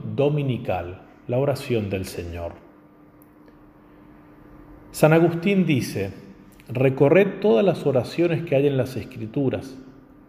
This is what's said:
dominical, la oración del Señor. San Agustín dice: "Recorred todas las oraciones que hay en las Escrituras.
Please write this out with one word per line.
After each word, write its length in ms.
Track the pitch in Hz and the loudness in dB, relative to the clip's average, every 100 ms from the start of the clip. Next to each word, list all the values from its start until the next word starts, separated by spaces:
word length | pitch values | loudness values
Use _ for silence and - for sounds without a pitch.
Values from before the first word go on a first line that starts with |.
| 120 | -8
dominical, 920 | 107 143 147 135 113 - 90 87 92 - - - | -2 0 0 -2 -4 -4 -6 -6 -14 -20 -20 -6
la 120 | 123 | -2
oración 500 | 143 127 - 117 101 | -2 -4 -2 -2 -2
del 160 | 95 | -4
Señor. 480 | 90 - 85 85 85 - - - - - - - - - - - - - - - - - - - - - - - - | -6 -10 -10 -10 -10 -14 -20 -20 -20 -20 -20 -20 -20 -20 -20 -20 -20 -20 -20 -20 -20 -20 -20 -20 -20 -20 -20 -20 -18
San 240 | - 156 | 2 4
Agustín 500 | 165 165 170 196 190 | 6 4 2 0 2
dice: 480 | 160 131 98 110 98 - - - - - - | 2 0 -2 -4 -6 -8 -18 -20 -20 -20 -8
"Recorred 720 | 120 135 131 143 170 196 - | 0 2 4 6 6 4 0
todas 240 | 214 226 | 2 4
las 220 | 196 151 147 | 2 0 0
oraciones 560 | 127 110 - 170 156 | 0 -2 -2 0 0
que 140 | 165 139 | 0 2
hay 100 | 143 | 2
en 100 | 135 | 0
las 180 | 120 113 | -2 -6
Escrituras. 840 | - 113 110 147 131 104 - - - - - - | -10 -12 -8 -2 -2 -2 -8 -16 -20 -20 -20 -20